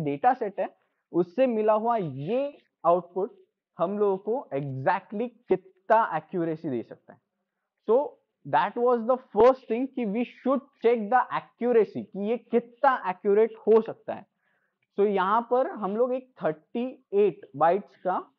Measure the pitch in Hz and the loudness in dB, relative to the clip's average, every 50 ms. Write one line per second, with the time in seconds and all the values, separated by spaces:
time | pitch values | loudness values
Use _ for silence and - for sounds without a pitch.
0 | 156 143 143 139 - 247 262 254 226 202 - - 196 262 - _ _ _ _ _ | -4 -4 -4 0 0 0 0 0 -2 -6 -6 -6 -8 -8 -10 _ _ _ _ _
1 | _ _ - 170 180 175 - 247 269 254 226 214 220 214 214 214 220 233 233 226 | _ _ -4 -2 -2 -2 0 0 0 2 2 0 2 2 2 2 0 0 -2 -2
2 | 185 151 127 135 143 170 233 262 285 285 - - _ _ _ _ - 165 175 180 | -2 -6 -6 -8 -6 -4 -4 -2 -4 -4 -8 -14 _ _ _ _ 0 2 2 2
3 | 175 - - 185 190 247 - - _ _ _ _ _ _ _ - 165 185 208 208 | 0 -4 -6 -6 -6 -6 -8 -14 _ _ _ _ _ _ _ -4 -4 -4 -2 0
4 | 208 202 190 190 - 208 226 269 - - 135 139 147 139 131 131 131 160 180 196 | 0 0 0 -2 -2 -4 -6 -6 -6 -6 -8 -8 -6 -6 -8 -4 -2 -2 -2 -2
5 | 190 - 214 202 247 240 - _ _ - 190 185 - - _ _ _ - 220 226 | -4 -8 -8 -6 -6 -6 -8 _ _ -2 -2 -2 -2 -8 _ _ _ 0 2 2
6 | 220 - - - - _ - 180 165 165 156 156 - 156 127 117 101 - - - | 2 0 -2 -6 -8 _ -6 -4 -4 -4 -4 -6 -6 -6 -6 -6 -8 -10 -16 -20
7 | _ - - - _ _ _ _ _ _ _ _ _ _ _ _ _ - 220 262 | _ -20 -20 -20 _ _ _ _ _ _ _ _ _ _ _ _ _ 0 2 2
8 | 294 269 - _ _ _ _ _ - 143 139 151 156 208 214 240 240 254 247 240 | 0 -2 -6 _ _ _ _ _ -6 -2 0 0 0 0 -2 0 0 2 2 2
9 | 220 233 254 247 - _ - 202 226 254 269 262 - - 220 240 269 262 - 247 | 0 0 -2 -2 -4 _ 2 4 6 6 6 4 -2 -4 -4 -4 -4 -4 -4 -4
10 | 240 202 190 240 240 - - - - 247 277 247 - - _ _ - 233 240 226 | -4 -2 -2 -4 -4 -6 -8 -6 -2 -2 -2 -2 -2 -8 _ _ 2 2 2 2
11 | 208 202 254 247 - - 143 160 - - _ _ 226 247 247 233 196 196 - 123 | 0 0 0 0 0 0 -4 -8 -8 -10 _ _ -2 2 4 4 2 2 -2 -8
12 | 104 - - 185 202 208 240 233 - _ 233 233 233 - - _ - 277 254 233 | -10 -10 -10 -8 -4 -4 -4 -4 -4 _ -2 -2 -2 -2 -4 _ 0 0 0 0
13 | 185 185 185 - - 208 202 208 226 226 220 - - 208 220 226 202 170 139 - | -2 -6 -8 -4 0 2 2 4 2 2 -2 -4 2 4 4 4 4 2 -6 -12
14 | _ - 107 - - _ _ _ _ _ _ _ _ _ _ _ _ _ _ - | _ -10 -10 -10 -12 _ _ _ _ _ _ _ _ _ _ _ _ _ _ -2
15 | 202 214 196 190 180 190 208 233 233 - 247 254 262 - 339 226 208 185 208 220 | 0 0 0 0 0 0 0 0 0 0 0 0 0 -2 -4 -6 -6 -4 -2 -2
16 | 247 254 254 262 254 _ _ - 180 160 156 156 _ _ - - 240 - 196 - | -2 -2 -2 -4 -8 _ _ -6 -4 -4 -4 -6 _ _ -8 -6 -6 -6 -8 -14
17 | _ _ 190 202 208 190 156 - - - - 139 156 170 180 202 196 - _ _ | _ _ 2 2 2 2 2 -2 -10 -14 -2 2 2 2 2 2 -2 -8 _ _
18 | - 180 185 233 - - _ | -6 -4 -4 -4 -6 -10 _